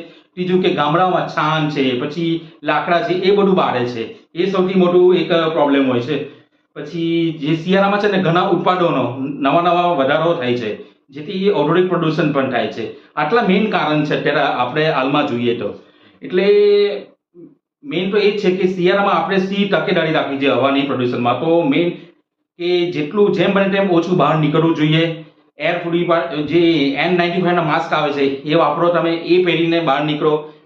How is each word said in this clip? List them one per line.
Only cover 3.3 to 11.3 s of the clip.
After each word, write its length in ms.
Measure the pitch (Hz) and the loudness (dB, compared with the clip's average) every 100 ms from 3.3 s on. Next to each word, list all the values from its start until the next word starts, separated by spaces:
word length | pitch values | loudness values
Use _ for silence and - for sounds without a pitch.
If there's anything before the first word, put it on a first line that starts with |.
| 202 | 2
બધું 180 | 190 | 4
બાળે 300 | 175 135 123 | 2 0 -2
છે, 340 | 123 120 110 - _ | -4 -6 -8 -12 _
એ 120 | 160 190 | -4 -2
સૌથી 280 | 190 185 | 0 0
મોટું 420 | 190 175 180 180 175 | 2 2 4 4 4
એક 120 | 160 | 2
પ્રોબ્લેમ 640 | 170 160 160 143 139 135 | 0 0 0 2 2 2
હોય 100 | 120 | 0
છે. 240 | 123 143 - - _ _ _ | -2 -6 -8 -16 _ _ _
પછી 580 | 156 147 170 165 165 165 | -16 -12 -6 -2 0 -2
જે 240 | 156 139 160 | -2 -2 -2
શિયાળામાં 440 | 185 190 196 202 | 0 0 2 0
છે 160 | 202 190 | 0 0
ને, 60 | |
ઘણા 180 | 160 170 | 2 2
ઉત્પાદનો 760 | 196 175 190 180 170 139 120 127 | 2 0 2 2 2 0 -2 -4
નવા 420 | 135 147 139 165 | -8 -2 0 2
નવા 320 | 175 175 175 | 2 2 0
વધારો 420 | 175 135 156 165 | 0 0 0 0
થાય 220 | 165 123 120 | -2 -2 -4
છે, 260 | 107 98 - _ _ | -4 -8 -12 _ _
જેથી 420 | 139 151 | -16 -10